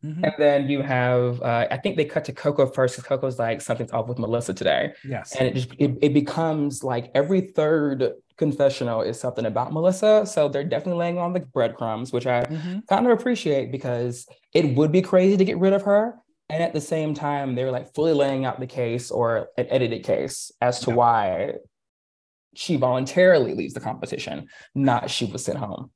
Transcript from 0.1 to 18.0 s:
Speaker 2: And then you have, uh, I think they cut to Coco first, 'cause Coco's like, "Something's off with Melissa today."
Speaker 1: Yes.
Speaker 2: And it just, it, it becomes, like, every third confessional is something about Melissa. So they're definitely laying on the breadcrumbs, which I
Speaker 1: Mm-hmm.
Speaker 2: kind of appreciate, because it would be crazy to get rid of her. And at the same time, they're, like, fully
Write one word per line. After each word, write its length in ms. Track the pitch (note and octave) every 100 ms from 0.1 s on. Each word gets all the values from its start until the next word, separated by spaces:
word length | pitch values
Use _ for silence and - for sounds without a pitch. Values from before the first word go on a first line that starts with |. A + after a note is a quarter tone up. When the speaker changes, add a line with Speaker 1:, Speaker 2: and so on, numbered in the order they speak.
| D#3
Speaker 2:
And 120 | E3+ -
then 320 | D3 C#3+ C3+
you 140 | C#3+
have, 580 | C#3 B2+ B2 B2 B2 B2
uh, 260 | B2 A#2+ A#2
I 80 | C3
think 180 | G3+ D#3+
they 80 |
cut 220 | D3+ - D3+
to 60 |
Coco 320 | C3 D3 C#3+ C3+
first, 280 | C3+ B2+
'cause 120 | B2+ B2
Coco's 320 | C3+ C3+ A#2+
like, 240 | A#2 A2+
"Something's 280 | - A#2 A#2+
off 160 | A2+ A2+
with 120 | B2
Melissa 340 | A2+ A#2 A#2+
today." 400 | G#2 F2 C#2 - -
Speaker 1:
Yes. 320 | C3+ B2 -
Speaker 2:
And 140 | C3 C3
it 60 |
just, 160 | B2+ B2 -
it, 180 | - A#2+
it 100 | D3
becomes, 720 | C#3 C#3+ - E3 D#3 C#3+ C#3
like, 260 | C3+ A#2+ A#2+
every 260 | C3 D3 F#3+
third 720 | F#3 - D3+ D#3+ D3 C3+ B2+ - _ _
confessional 640 | D3+ C#3 C#3 C3+ A#2+ A2+
is 180 | G#2+ A#2
something 280 | C3 - A2+
about 260 | G#2+ B2+
Melissa. 540 | D#3 F3 F#3 G#3+ G#3+ G#3
So 240 | - D3
they're 120 | C#3
definitely 360 | D#3+ - - F3
laying 180 | E3+ F3
on 160 | F3
the 80 | F3+
breadcrumbs, 720 | C#3 - A2+ - A#2 A2 B2+
which 140 | B2 B2+
I 160 | B2
Speaker 1:
Mm-hmm. 380 | C3 D#3+ E3 F#3 -
Speaker 2:
kind 200 | G3 A#3+
of 120 | A3+
appreciate, 540 | A#3+ A#3+ - C#3 A#2
because 540 | C3 C3+ A#2+ B2 A#2+ - - _
it 240 | D#3+ D#3 B2+
would 160 | D#3
be 80 | F3
crazy 380 | F#3 F#3 F#3 G3
to 60 | F#3+
get 100 | -
rid 160 | F#3+
of 80 | G3
her. 340 | G3 G3+ A3+ A#3 _ _ _
And 120 | D#3
at 120 | E3+
the 80 | D#3
same 320 | D3 D#3+ D#3
time, 400 | D3 D3 C#3+ C3+
they're, 160 | B2 C3
like, 220 | B2+ C3
fully 180 | -